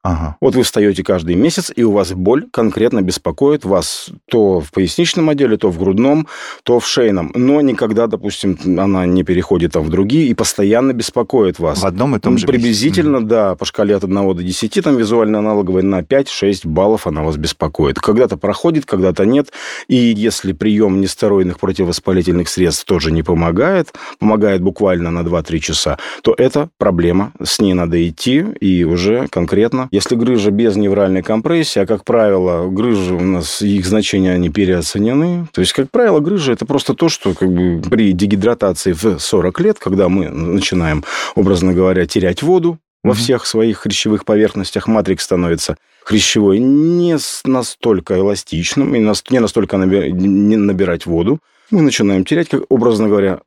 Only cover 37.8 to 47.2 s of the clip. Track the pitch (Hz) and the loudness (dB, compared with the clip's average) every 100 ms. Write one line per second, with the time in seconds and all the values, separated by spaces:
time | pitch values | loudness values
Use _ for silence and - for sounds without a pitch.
37.8 | 87 110 104 92 101 98 107 117 101 87 | -2 2 2 2 0 2 0 2 0 0
38.8 | 95 82 107 85 - 104 87 - 185 208 | -2 0 0 -2 0 0 0 0 0 0
39.8 | - 95 92 95 82 - 82 95 90 92 | -2 0 2 2 -2 -4 -2 -2 0 -2
40.8 | 82 76 - - - - 95 92 92 90 | 0 -2 -4 -10 -6 0 2 2 2 2
41.8 | 92 92 85 - 90 90 147 185 170 165 | 2 2 0 0 0 -2 2 2 2 -4
42.8 | _ _ - 104 120 123 - 110 113 101 | _ _ -2 0 0 -2 0 0 0 0
43.8 | 110 101 110 104 - 107 107 - 92 107 | -4 -4 0 -2 2 2 2 0 -6 -4
44.8 | - 110 95 92 - 90 87 82 - - | 0 0 0 -2 -2 -2 0 -2 -4 -8
45.8 | _ _ - 107 - 117 101 98 127 139 | _ _ -2 0 2 2 4 4 4 2
46.8 | 160 175 175 160 | 2 2 0 -2